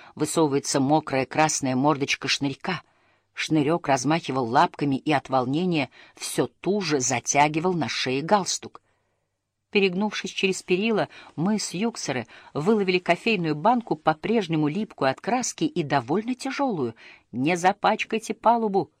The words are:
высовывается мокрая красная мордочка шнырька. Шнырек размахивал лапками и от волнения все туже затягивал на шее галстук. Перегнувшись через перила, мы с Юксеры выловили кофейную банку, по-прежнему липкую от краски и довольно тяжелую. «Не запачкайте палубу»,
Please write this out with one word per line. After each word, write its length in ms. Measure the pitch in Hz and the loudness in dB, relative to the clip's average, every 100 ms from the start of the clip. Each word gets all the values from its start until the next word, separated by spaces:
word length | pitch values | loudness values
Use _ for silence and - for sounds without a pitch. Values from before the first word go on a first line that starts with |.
| - - | -20 -6
высовывается 640 | 151 - 156 139 - 143 | -4 0 2 0 0 0
мокрая 440 | 135 151 - 135 | 2 2 2 -2
красная 520 | 127 147 156 - 135 127 | -2 0 0 0 -2 2
мордочка 500 | 143 139 135 - 139 | 2 2 0 -4 -2
шнырька. 540 | - 139 135 - 175 - _ _ _ _ | -2 -2 -4 -6 -8 -10 _ _ _ _
Шнырек 540 | - - 156 139 170 - | -10 -2 2 2 0 2
размахивал 600 | 135 135 165 - 131 113 | 0 2 0 0 -4 0
лапками 500 | 135 175 - 143 131 | 4 2 2 -2 -2
и 160 | 151 | 0
от 160 | 143 - | -2 0
волнения 600 | 131 127 147 185 160 127 - - - | 0 0 0 0 0 -2 -8 -20 -14
все 320 | - - 131 | -6 -2 -4
туже 500 | _ 170 208 170 147 | _ -2 -2 0 -2
затягивал 760 | 123 120 - 143 151 156 180 | 0 -2 0 2 2 2 -2
на 140 | 180 120 | 0 -2
шее 340 | - 131 131 | -4 -2 -2
галстук. 600 | 165 208 170 - 113 - _ _ _ _ _ _ _ _ _ | 2 2 2 -6 -10 -20 _ _ _ _ _ _ _ _ _
Перегнувшись 640 | 208 196 180 214 - - | 2 2 2 -2 -4 -8
через 300 | - 190 185 | -2 -2 -2
перила, 460 | - 180 226 208 143 - - - | 0 0 2 0 -2 -6 -14 -4
мы 220 | 180 214 | -2 0
с 140 | - | -4
Юксеры 520 | 170 226 - - 127 117 - - | -4 -4 -4 -6 -6 -6 -12 -10
выловили 440 | - 165 220 190 180 | -2 2 2 2 2
кофейную 560 | 180 170 233 214 165 | 2 0 0 0 0
банку, 400 | 151 175 247 - | 0 2 2 0
по-прежнему 720 | 247 - 156 180 226 170 160 151 | -2 0 0 0 0 2 0 0
липкую 420 | 165 214 - 135 | 0 -6 -2 -2
от 100 | 131 | 0
краски 440 | - 247 233 - | -2 -2 -4 -4
и 180 | 156 175 | -2 -2
довольно 520 | 147 143 120 180 220 | 0 0 0 -2 -2
тяжелую. 600 | 247 269 262 277 175 120 - - - _ | -6 -6 -4 -2 -2 -4 -6 -16 -20 _
«Не 260 | 120 143 180 | -4 -2 2
запачкайте 800 | 180 202 190 220 - 226 - | 0 2 0 0 -2 -4 -6
палубу», 560 | 208 220 233 220 190 147 _ | 0 2 2 2 0 -2 _